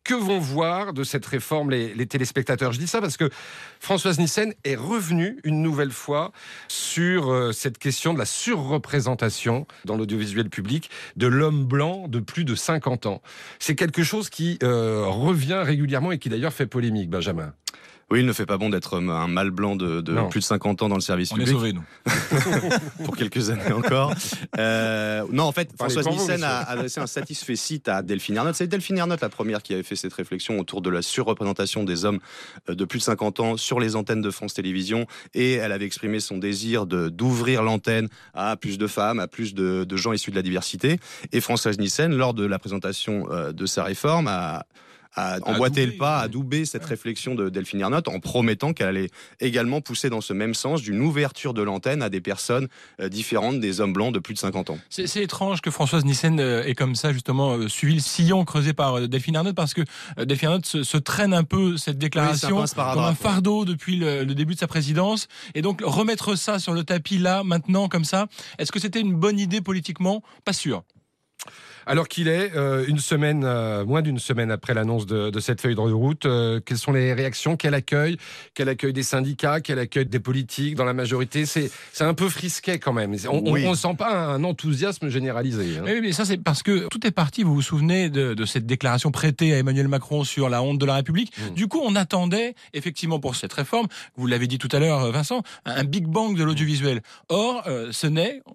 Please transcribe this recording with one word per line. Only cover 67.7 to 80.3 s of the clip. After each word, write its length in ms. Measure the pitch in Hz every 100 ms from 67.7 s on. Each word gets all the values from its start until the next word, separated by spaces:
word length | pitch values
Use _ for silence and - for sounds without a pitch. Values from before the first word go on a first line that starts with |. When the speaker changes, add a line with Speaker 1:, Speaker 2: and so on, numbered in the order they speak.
| 185 196
Speaker 3:
comme 140 | 175 151
ça, 220 | 190 208 - - -
est-ce 140 | 151
que 80 | 208
c'était 200 | 208 226
une 120 | 208
bonne 240 | 165 202 202
idée 220 | 196 208
politiquement ? 640 | 185 185 160 160 185 214 - - -
Pas 80 |
sûr. 300 | 185 151 98 - _ _ _ _ - - - - -
Speaker 1:
Alors 220 | - 147 160
qu'il 220 | - 160
est, 240 | 170 202
euh, 300 | 160 139 135 131
une 140 | 147
semaine, 420 | - 151 151 151
euh, 400 | 131 120 110 104
moins 180 | 101 151
d'une 180 | 156 127
semaine 320 | - 120 113
après 200 | 107 -
l'annonce 320 | 113 110 117
de, 260 | 98 110 104
de 100 | 104
cette 200 | 104 120
feuille 140 | 127
de 60 | 110
route, 460 | 113 110 131 156 143
euh, 340 | 120 117 113
quelles 140 | - 117
sont 140 | -
les 200 | 139 127
réactions ? 440 | 123 135 - - 165
Quel 180 | 156
accueil ? 440 | 143 - 147 156 170 - - -
Quel 140 | - 135
accueil 240 | 127 135
des 100 | 131
syndicats ? 580 | 127 135 135 143 147 156
Quel 200 | 151 131
accueil 260 | 120 139 131
des 140 | 120
politiques 560 | 127